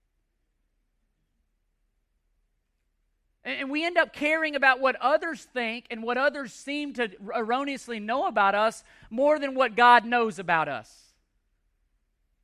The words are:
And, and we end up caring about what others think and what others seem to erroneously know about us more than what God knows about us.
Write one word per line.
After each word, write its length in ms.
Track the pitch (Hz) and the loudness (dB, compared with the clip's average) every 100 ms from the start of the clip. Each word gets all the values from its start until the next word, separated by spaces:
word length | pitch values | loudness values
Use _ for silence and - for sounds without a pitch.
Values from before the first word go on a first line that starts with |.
| _ _ _ _ _ _ _ _ _ _ _ _ _ _ _ _ _ _ _ _ _ _ _ _ _ _ _ _ _ _ _ _ _ _ | _ _ _ _ _ _ _ _ _ _ _ _ _ _ _ _ _ _ _ _ _ _ _ _ _ _ _ _ _ _ _ _ _ _
And, 180 | - 262 | -10 -8
and 80 | 277 | -6
we 160 | 294 339 | -4 0
end 120 | 349 | 0
up 160 | 320 | 0
caring 420 | - 294 320 311 285 | -2 -2 0 -2 0
about 240 | 269 254 | 2 2
what 160 | 262 247 | 0 0
others 460 | 247 302 339 277 - | 0 0 -2 -10 -10
think 320 | 247 233 233 - | -8 -6 -8 -12
and 140 | 220 | -10
what 140 | 226 240 | -4 -2
others 360 | 285 285 254 | 0 -2 -8
seem 400 | - - 285 294 | -12 -10 -8 -6
to 160 | 247 233 185 196 233 | -6 -6 -8 -8 -6
erroneously 640 | 220 247 277 277 - 226 | -2 -2 -2 -8 -10 -10
know 260 | 208 247 370 | -4 -2 -2
about 300 | 214 196 202 | 2 2 2
us 280 | 220 - - _ - | 0 -2 -12 _ -10
more 300 | 226 285 302 | 0 2 2
than 160 | 277 262 | 0 0
what 200 | 254 214 | 0 6
God 300 | 240 240 226 | 8 8 6
knows 340 | 247 226 170 | 0 0 -2
about 280 | 175 170 151 | -2 0 0
us. 360 | 127 110 - _ _ _ _ _ _ _ _ _ _ _ _ _ _ | -6 -12 -20 _ _ _ _ _ _ _ _ _ _ _ _ _ _